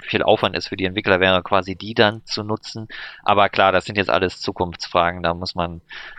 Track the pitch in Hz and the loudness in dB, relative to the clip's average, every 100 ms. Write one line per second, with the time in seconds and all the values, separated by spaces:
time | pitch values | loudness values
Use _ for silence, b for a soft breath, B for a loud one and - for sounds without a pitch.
0 | - 101 - 107 104 90 - 92 92 92 | -4 0 2 2 2 -2 -6 -4 -2 -2
1 | 104 92 95 92 - 98 92 90 104 117 | 2 4 4 2 2 0 0 -8 -4 2
2 | 104 113 - 110 107 110 - 113 110 B | 2 2 -8 -8 -6 -6 -8 -12 -12 B
3 | B B - 101 98 - 95 92 - 101 | B B 0 4 4 4 4 4 0 -2
4 | 92 90 92 - - - 90 - - 90 | 2 2 0 -2 -8 -4 -4 -6 -2 0
5 | 85 90 85 87 92 92 85 85 - B | 0 0 -4 -2 -6 -4 -6 -6 -16 B
6 | B | B